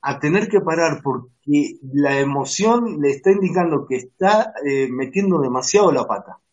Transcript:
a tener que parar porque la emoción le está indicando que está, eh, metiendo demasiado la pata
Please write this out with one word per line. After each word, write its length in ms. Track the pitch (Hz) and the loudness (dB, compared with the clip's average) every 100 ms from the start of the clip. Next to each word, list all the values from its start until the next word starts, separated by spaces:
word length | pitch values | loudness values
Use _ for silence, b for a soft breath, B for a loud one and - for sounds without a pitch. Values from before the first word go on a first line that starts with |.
a 180 | 139 135 | -4 -2
tener 280 | 151 180 214 | 0 0 2
que 120 | 202 | 0
parar 400 | 165 165 165 139 | 0 0 0 0
porque 720 | 139 131 - _ - 147 135 - 135 | -4 -6 -8 _ 0 0 0 -6 -6
la 260 | 135 143 139 | -2 0 0
emoción 800 | 139 139 131 - 214 233 233 156 | 0 -2 -4 0 2 2 0 0
le 80 | 143 | 0
está 200 | 139 190 | 0 2
indicando 540 | 196 185 170 170 147 - | 2 2 0 0 -2 -2
que 80 | 131 | -6
está, 580 | - _ 190 214 220 - 143 | -6 _ 2 2 0 -4 -4
eh, 240 | 135 135 | -2 -2
metiendo 480 | 127 131 190 196 175 | -4 -4 -2 0 0
demasiado 520 | 135 123 123 202 196 | 0 -2 0 4 4
la 140 | 135 - | 2 -2
pata 340 | 101 - 92 _ | -6 -8 -20 _